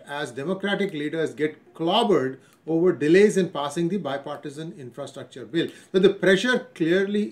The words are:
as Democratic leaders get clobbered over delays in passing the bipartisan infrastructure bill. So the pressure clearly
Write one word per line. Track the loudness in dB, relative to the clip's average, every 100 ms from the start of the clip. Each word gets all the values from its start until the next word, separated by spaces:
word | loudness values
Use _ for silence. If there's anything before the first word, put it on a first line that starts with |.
| -12
as | -8 -8
Democratic | -8 -6 -4 -2 -2 -2
leaders | -4 -6 -4 -4
get | -2 -4 -4 _
clobbered | -6 0 2 4 2 0 -6 _ _ -4
over | 0 2
delays | 2 4 6 6 4
in | -2
passing | -2 -4 -2 -2
the | -2
bipartisan | -4 -6 -8 -12 -12 -12 -14 -14
infrastructure | -16 -14 -14 -14 -16 -16 -8
bill. | -4 -4 -8 -4
So | 4
the | 4
pressure | 4 4 4 4 0 -2
clearly | -2 0 2 0 -2 -2